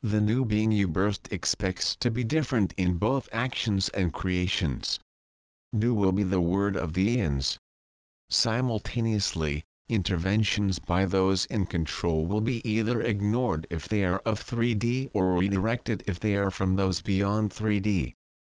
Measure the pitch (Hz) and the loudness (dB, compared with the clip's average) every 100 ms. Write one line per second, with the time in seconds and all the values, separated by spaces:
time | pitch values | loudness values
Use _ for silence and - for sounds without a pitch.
0 | 107 107 104 120 123 107 110 107 98 80 | -2 0 2 2 2 2 2 2 2 2
1 | 101 101 - 92 - - 98 92 - - | 0 -2 -6 -6 -4 -2 -2 -2 -6 -2
2 | 120 113 117 160 151 123 95 - 90 87 | -2 -2 -2 -2 0 0 0 0 0 2
3 | 104 135 - 113 127 - 113 98 95 - | 0 0 -2 -4 -4 -4 -2 0 -2 -2
4 | 90 - 92 90 90 - 82 60 - - | -2 -2 -2 0 0 0 -2 -2 -6 -8
5 | _ _ _ _ _ _ _ 107 117 113 | _ _ _ _ _ _ _ -2 0 2
6 | 98 95 95 92 85 95 101 95 85 85 | 2 2 2 2 2 2 2 0 -2 0
7 | 98 120 90 69 67 - _ _ _ _ | 2 2 0 0 -2 -6 _ _ _ _
8 | _ _ - - 117 113 127 113 - 120 | _ _ -6 -2 0 0 0 0 -2 0
9 | 113 107 - 82 78 73 - _ - 113 | 2 2 0 -2 -2 -2 -6 _ -2 -2
10 | 87 90 87 104 107 - 98 90 - 87 | 0 0 2 2 2 0 0 -2 0 0
11 | 95 95 95 95 - 113 92 87 80 - | 2 2 2 2 -2 -2 -2 0 -2 -2
12 | 87 80 80 104 110 120 110 107 110 120 | 0 0 0 0 0 -2 -2 0 0 0
13 | 123 104 101 113 123 80 78 82 - 107 | 0 0 0 0 0 -2 -2 -6 -2 0
14 | 95 90 - 110 - 117 120 110 117 127 | 2 0 -2 -4 -4 0 0 2 0 -2
15 | 135 104 92 90 95 98 104 117 - 107 | -2 0 2 2 2 2 0 -2 -2 -4
16 | - 90 110 101 98 - 95 95 95 87 | -2 -2 0 0 0 0 0 2 2 0
17 | - 95 101 107 107 - 107 104 101 98 | 0 0 2 0 -2 -2 -2 0 0 0
18 | 64 - _ _ _ | -2 -8 _ _ _